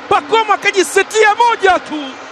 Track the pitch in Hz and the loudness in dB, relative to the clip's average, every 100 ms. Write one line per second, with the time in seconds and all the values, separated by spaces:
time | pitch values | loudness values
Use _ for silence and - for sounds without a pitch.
0 | - 392 294 440 440 381 392 392 349 381 | -2 -2 2 0 2 0 0 0 0 0
1 | 381 427 427 415 466 453 381 349 - 302 | 0 2 2 4 2 2 2 0 -2 -10
2 | 269 254 - | -10 -14 -18